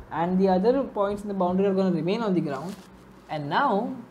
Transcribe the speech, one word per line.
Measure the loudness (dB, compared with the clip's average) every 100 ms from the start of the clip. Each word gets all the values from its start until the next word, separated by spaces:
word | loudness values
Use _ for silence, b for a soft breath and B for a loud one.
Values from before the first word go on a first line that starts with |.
| -10
And | -4 0 2
the | 4
other | 4 4 2
points | -2 -2 -2 -2
in | -6
the |
boundary | -2 0 2 2
are |
gonna | 2 2
remain | 0 0 -2
on | 0
the | 0
ground. | 0 -6 -8 -12 -18 -20 -20 -20 -10
And | -8 -2
now | 0 2 0 -2 -8 -14